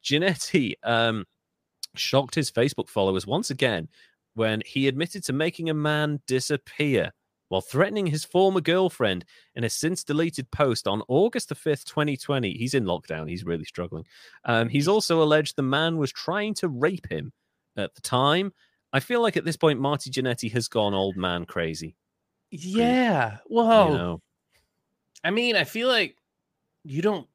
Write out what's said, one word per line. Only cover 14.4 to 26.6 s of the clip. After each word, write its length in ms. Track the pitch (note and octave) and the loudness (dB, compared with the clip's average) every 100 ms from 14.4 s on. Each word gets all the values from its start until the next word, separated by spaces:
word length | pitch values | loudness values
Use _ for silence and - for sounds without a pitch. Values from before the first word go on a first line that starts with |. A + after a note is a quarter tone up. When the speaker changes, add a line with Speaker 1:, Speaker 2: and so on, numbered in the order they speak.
| - | -2
Speaker 1:
Um, 240 | A#2 A#2 | 0 2
he's 180 | C3+ D3+ | 0 2
also 340 | G#3 - E3 | 2 2 2
alleged 360 | D#3 D3+ D3+ - | 4 4 2 -2
the 60 | |
man 340 | C3+ C#3 E3 E3 | 0 0 0 0
was 160 | C#3 | -2
trying 400 | - - F#3+ G#3 G#3 | -4 -6 -4 -4 -4
to 140 | F3 | -4
rape 380 | B2+ D3+ F#3+ - | 0 0 -2 -6
him 220 | D#2+ - _ _ _ _ - | -8 -8 _ _ _ _ -8
at 180 | F#2+ | -8
the 80 | - | -8
time. 520 | - B2 C#3 E3 G3 - _ _ _ | -2 2 4 2 0 -8 _ _ _
I 80 | C3+ | -4
feel 200 | - A#3+ | 0 2
like 140 | A#3 F3 | 2 0
at 80 | |
this 140 | E3 D#3 | -2 2
point, 240 | D#3+ C3+ | 2 4
Marty 280 | C3+ C#3+ - | 0 -2 -4
Jannetty 400 | C3+ B2+ A#2+ A2+ | -2 -2 -2 -2
has 160 | A#2+ A2+ | -2 -2
gone 240 | A2+ G#2 | 0 2
old 240 | G2 G2 F#2 | 2 -2 -2
man 280 | F#2 F2 E2+ | -2 -2 -4
crazy. 520 | - E2 D#2 D#2+ - _ _ _ _ _ | -4 -4 -4 -10 -16 _ _ _ _ _
Speaker 2:
Yeah. 840 | D#3+ F3 G3+ A#3 B3+ B3 E3 A#2 G#2 - | -14 -4 0 2 4 2 2 0 -4 -4
Speaker 1:
You 60 | A3+ | 0
Speaker 2:
Well, 360 | A3+ A3+ F3 | 6 6 6
Speaker 1:
know? 280 | C#3+ F2 A#2 _ _ _ _ _ _ _ _ _ - E3 | 4 -2 -6 _ _ _ _ _ _ _ _ _ -8 -2
Speaker 2:
I 40 | |
mean, 260 | G#3 A#3+ G#3 | 0 2 2
I 80 | D#3 | 0
feel 240 | A3+ B3 | 0 2
like 260 | A#3+ E3+ _ _ _ _ _ | 2 0 _ _ _ _ _